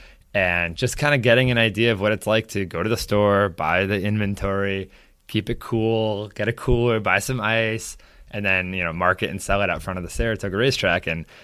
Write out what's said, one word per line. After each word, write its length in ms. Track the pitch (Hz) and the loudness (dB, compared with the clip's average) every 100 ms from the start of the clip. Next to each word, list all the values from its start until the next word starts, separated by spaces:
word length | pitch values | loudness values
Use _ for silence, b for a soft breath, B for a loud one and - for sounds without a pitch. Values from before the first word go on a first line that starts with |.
| B B _ | B B _
and 420 | 101 90 87 85 85 | 0 2 0 -2 -2
just 200 | 127 - | -4 0
kinda 220 | 147 143 | 0 2
getting 320 | 120 120 127 | 4 4 4
an 80 | 117 | 2
idea 340 | 113 101 117 | 2 2 2
of 80 | 101 | 2
what 100 | 107 | 0
it's 160 | 107 104 | 0 2
like 220 | 110 113 | 0 0
to 160 | 98 | -6
go 180 | 87 82 | -4 -2
to 60 | 104 | -2
the 80 | 113 | -2
store, 540 | - 104 104 101 101 | 0 4 4 4 2
buy 340 | 85 80 87 98 | 0 0 2 2
the 140 | 104 | 0
inventory, 880 | 104 107 101 98 98 98 98 98 92 b b b - | 0 -2 -2 -2 -2 -2 -2 -4 -8 b b b -6
keep 200 | 110 107 | -4 -4
it 100 | 120 | -8
cool, 680 | - 113 110 113 110 104 104 | -4 -2 0 0 -2 -4 -8
get 180 | - 107 | -4 -4
a 40 | |
cooler, 460 | 117 - 120 120 110 | -2 0 2 2 0
buy 200 | 98 98 | 2 2
some 200 | 117 127 | 0 -4
ice, 560 | 107 113 110 110 - - b b b | 0 0 -2 -4 -10 -16 b b b
and 120 | 104 | -4
then, 280 | 101 92 90 | 0 0 0
you 100 | 92 | -4
know, 100 | 85 | -4
market 380 | 85 90 92 90 | 0 2 2 -2
and 100 | 92 | -4
sell 220 | - 98 | -2 0
it 80 | 95 | 0
out 100 | 78 | -2
front 160 | - 92 | -4 -6
of 60 | |
the 80 | 87 | -6
Saratoga 460 | - 117 104 101 98 | -4 -2 -2 -4 0
racetrack 500 | 131 - 92 87 - | 0 2 2 0 -2
and, 180 | 82 78 B | -6 -8 B